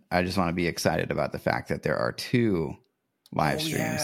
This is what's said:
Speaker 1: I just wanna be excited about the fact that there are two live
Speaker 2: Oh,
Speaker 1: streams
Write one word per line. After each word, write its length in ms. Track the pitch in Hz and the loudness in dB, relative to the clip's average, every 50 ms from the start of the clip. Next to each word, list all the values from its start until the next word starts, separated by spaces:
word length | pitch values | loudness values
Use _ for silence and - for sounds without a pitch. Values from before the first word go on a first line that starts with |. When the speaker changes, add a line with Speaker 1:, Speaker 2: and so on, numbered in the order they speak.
| _ - | _ -2
Speaker 1:
I 120 | - 90 90 | 0 0 0
just 140 | 92 92 101 | 2 0 0
wanna 160 | 90 85 82 | 0 0 0
be 120 | 92 87 82 | 0 0 0
excited 440 | 80 - - 90 82 85 85 82 | 0 0 0 2 2 2 0 -2
about 200 | - 76 71 67 - | 0 -2 -2 -2 -2
the 60 | - | -2
fact 300 | - 85 - - - - | -2 0 0 0 -2 -4
that 140 | 80 - - | -4 -2 0
there 140 | - - - | 0 0 0
are 140 | 58 60 | 0 -2
two 640 | - - - - - 123 117 110 98 82 78 67 - - _ _ _ _ _ _ _ _ _ - | -2 -4 -6 0 2 2 2 4 2 0 0 -2 -6 -10 _ _ _ _ _ _ _ _ _ -8
live 260 | - - 78 73 67 - | 0 2 2 2 2 0
Speaker 2:
Oh, 20 | |
Speaker 1:
streams 200 | - - - - - 58 - - | -2 -2 -2 -2 -2 -2 -2 -2